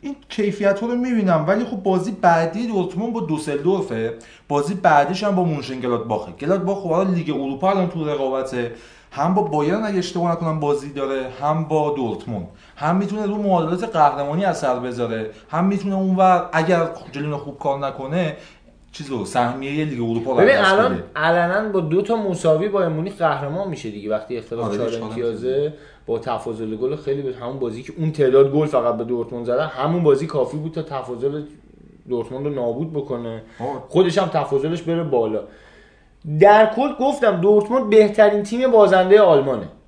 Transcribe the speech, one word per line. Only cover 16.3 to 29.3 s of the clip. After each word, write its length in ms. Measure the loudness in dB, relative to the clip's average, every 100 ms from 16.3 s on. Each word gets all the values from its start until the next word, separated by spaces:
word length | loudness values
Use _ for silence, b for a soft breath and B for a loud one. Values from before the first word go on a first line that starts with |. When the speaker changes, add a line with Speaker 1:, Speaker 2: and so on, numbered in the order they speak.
| 4 2
Speaker 1:
اگر 340 | 0 2 2 2 -4 -12
جلوی 220 | -8 -6
خوب 260 | -6 -8 -6
کار 200 | -4 -2
نکنه 580 | -4 -6 -6 -2 -2 -6 B B B -20 -20
چیزو 340 | -16 -8 -6 -4
سهمیهٔ 600 | -2 -2 -2 -6 -4 -4
لیگ 160 | -4
اروپا 300 | -2 -2 -2
رو 60 | 4
Speaker 2:
ببین 180 | 4 6
Speaker 1:
دست 180 | 4
Speaker 2:
الان 200 | 4 2
Speaker 1:
بده. 100 | 0 -6 -2
Speaker 2:
علنا 540 | 2 2 2 0 0
با 100 | -2
دو 220 | 0 0
تا 140 | 0 -2
مساوی 540 | -2 -2 2 2 2
بایر 200 | 0 0
مونیخ 240 | -2 -6 -2
قهرمان 520 | -2 0 -4 -6 -6
می‌شه 200 | -8 -10
دیگه، 200 | -10 -4
وقتی 280 | -4 -4 -10
اختلاف 280 | -8 -6 -4
Speaker 1:
آره، 120 | -2
Speaker 2:
چهار 120 | -4
Speaker 1:
چهار 140 | -4
Speaker 2:
امتیازه 440 | -8 -6 -4 -4 -4
Speaker 1:
امتیاز. 220 | -2 -2 -6 B B -6
Speaker 2:
با 140 | -6
تفاضل 560 | -4 -6 -6 -8 -8 -4
گل 200 | -4 -4
خیلی 260 | -6 -6
به 120 | -6 -8
همون 180 | -10 -6
بازی 240 | -6 -8
که 100 | -14 -6
اون 140 | -4
تعداد 400 | 2 4 6 6
گل 140 | 4 2
فقط 320 | 2 0 -2
به 60 |
دورتموند 420 | -2 -4 -4